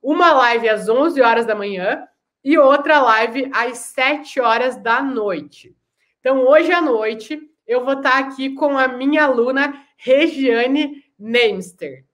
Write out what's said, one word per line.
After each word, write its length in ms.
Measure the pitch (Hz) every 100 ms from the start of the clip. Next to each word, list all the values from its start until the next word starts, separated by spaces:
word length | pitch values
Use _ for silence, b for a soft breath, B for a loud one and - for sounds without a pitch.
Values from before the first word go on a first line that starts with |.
Uma 300 | 269 330 349
live 380 | 285 240 233 226
às 180 | 208 190
onze 340 | 240 320 277
horas 240 | 233 233 226
da 80 |
manhã 500 | 214 202 190 190 302 - _ _ _
e 160 | 269 311
outra 440 | 269 285 302 302
live 500 | 247 220 233 247 269
às 260 | 226 240 240
sete 600 | - - 262 294 - 269
horas 380 | 240 233 254 220
da 240 | 214 240
noite. 760 | 277 233 208 165 143 - - _ _ _ _ _
Então, 240 | 254 269 254
hoje 240 | 302 339
à 80 | 349
noite, 600 | 311 226 220 226 - 302 - _ -
eu 160 | 247
vou 140 | 254 269
tá 200 | 269 269
aqui 340 | 269 - 269 269
com 220 | 294 269
a 100 | 262
minha 380 | 247 269 302 294
aluna 480 | 240 247 269 285 277 B _
Regiane 1080 | 233 269 320 294 269 226 254 285 294 294 _ _
Neimster. 840 | 214 240 226 190 180 - 151 131 _